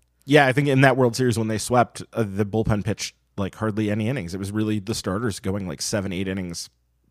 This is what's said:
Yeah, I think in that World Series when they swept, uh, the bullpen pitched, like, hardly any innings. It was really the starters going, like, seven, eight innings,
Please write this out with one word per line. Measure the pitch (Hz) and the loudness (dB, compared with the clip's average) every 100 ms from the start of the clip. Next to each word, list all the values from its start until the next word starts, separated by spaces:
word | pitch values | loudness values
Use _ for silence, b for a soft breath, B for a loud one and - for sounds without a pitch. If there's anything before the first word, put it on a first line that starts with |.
| _ _ - | _ _ 2
Yeah, | 143 135 | 4 6
I | |
think | 127 147 | 4 4
in | 135 | 6
that | 135 127 | 6 6
World | 123 113 | 2 4
Series | 127 117 | 0 2
when | 110 | 0
they | 107 | -4
swept, | - 123 113 - - | 2 2 2 -2 -10
uh, | - | -4
the | 107 95 104 | -4 -2 -2
bullpen | 107 110 104 | -2 0 -2
pitched, | 98 98 - - _ - | -2 -4 -8 -12 _ -6
like, | 98 - | -6 -4
hardly | 110 104 107 | -4 -2 -2
any | 104 110 | 0 -2
innings. | 135 85 | -4 -6
It | 92 | -8
was | 98 | -6
really | 104 107 107 | -2 -2 -2
the | 98 113 | -4 -6
starters | - 95 120 95 | -4 -2 -4 -4
going, | 95 101 92 | -6 -6 -6
like, | 69 | -8
seven, | - 107 98 | -4 -4 -4
eight | 90 95 | -4 -4
innings, | 98 90 85 - _ _ _ _ | -4 -6 -10 -14 _ _ _ _